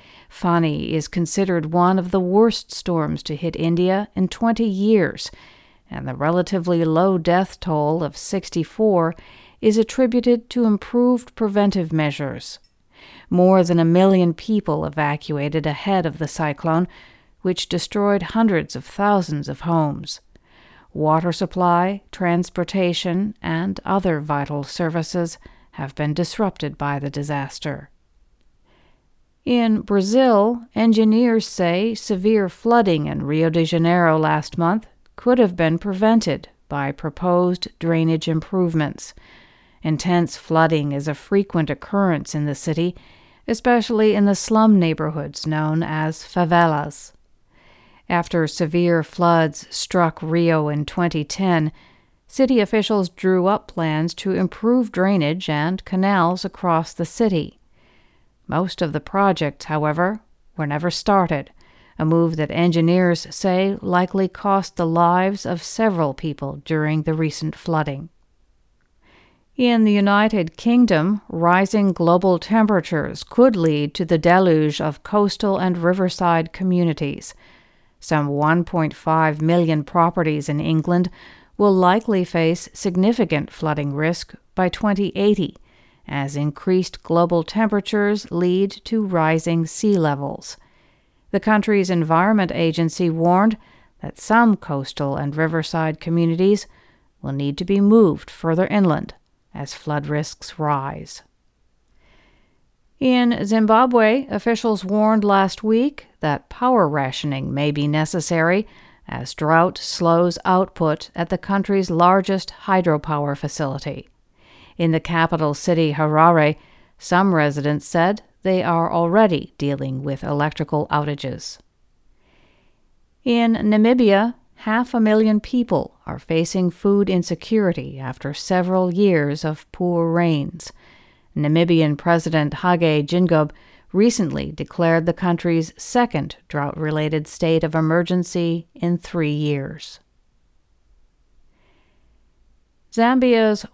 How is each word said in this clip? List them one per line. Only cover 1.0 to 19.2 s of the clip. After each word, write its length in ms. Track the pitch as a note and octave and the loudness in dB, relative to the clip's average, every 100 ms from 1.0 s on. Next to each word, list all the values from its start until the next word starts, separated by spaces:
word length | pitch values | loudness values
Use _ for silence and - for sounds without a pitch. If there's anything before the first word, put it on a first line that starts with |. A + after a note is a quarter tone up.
| - | -4
considered 640 | F3 E3 - G3 F3 D#3 | -4 -4 -2 0 -2 -2
one 260 | F3 F3 F#3+ | 2 2 2
of 140 | F3+ | 0
the 80 | F#3+ | -2
worst 520 | F3+ F#3+ A3+ G#3+ - | 0 4 4 2 -8
storms 520 | - - E3+ D3+ D#3 | -10 -4 -2 -2 -6
to 100 | - | -8
hit 220 | D3+ E3+ - | -6 -6 -4
India 500 | E3 E3+ F3+ F#3+ G#3 | -2 0 0 0 -4
in 140 | - F#3 | -4 -4
twenty 400 | - A3+ A3+ A3+ | -2 -2 0 0
years, 640 | F#3+ G#3 A3 D#3+ - - - - - _ _ _ | 0 2 4 2 -4 -12 -16 -20 -20 _ _ _
and 160 | C3 C3+ | -10 -10
the 80 | |
relatively 680 | B2+ D3 F3+ F3+ F#3+ E3+ E3+ | -4 0 0 0 -2 -2 0
low 340 | E3 D#3+ F#3+ F#3 | 2 2 2 2
death 400 | D#3+ F3 F#3 - | 2 0 0 -6
toll 460 | F3+ D3+ D3 D#3+ | -4 -2 0 -2
of 120 | D#3 - | -4 -8
sixty-four 1000 | - G3 F3+ E3+ D#3+ - A3 F#3 E3 E3+ - - - _ | -8 -8 -6 -6 -6 -2 2 2 0 -4 -14 -20 -20 _
is 160 | A3 G#3+ | 2 2
attributed 720 | A3+ - B3+ B3 A#3+ A#3+ - | 0 0 0 2 2 0 -2
to 160 | B3 A3+ | -2 0
improved 680 | G#3 - A#3+ B3 B3 - | 0 0 0 2 2 -2
preventive 560 | - A3 G3+ G3+ G3 D#3+ | -6 -2 2 2 0 -2
measures. 680 | D#3 D3+ C#3 C#3 A2+ - - _ _ _ _ - - - | -2 -2 -4 -8 -10 -14 -18 _ _ _ _ -20 -20 -2
More 340 | F3 F3+ F#3+ | 4 6 6
than 160 | F3 E3+ | 4 4
a 60 | E3 | 4
million 480 | F3 F#3+ F#3+ F3 | 4 6 4 2
people 500 | E3+ - G#3+ - D3+ | 0 -2 -2 -2 -4
evacuated 800 | D#3 D3 D3 D3 - D3 C#3+ D#3 | -4 -4 -4 -4 -6 -6 -4 -2
ahead 400 | D3+ C#3+ - G3 | -4 -4 -2 -2
of 140 | E3 D3+ | -2 -4
the 100 | D#3 | -8
cyclone, 580 | - D#3 C#3+ E3 D#3+ F3 - - _ _ _ | -4 -4 -4 -2 0 0 -6 -20 _ _ _
which 300 | F#3 F3+ - | -4 -4 -4
destroyed 520 | F3 - G#3+ G3+ G3+ | -6 -4 -2 0 0
hundreds 540 | E3+ A3 A3+ F3 D3 - | -2 0 2 2 -2 -8
of 80 | |
thousands 640 | - - G3+ G3+ | -12 -4 0 2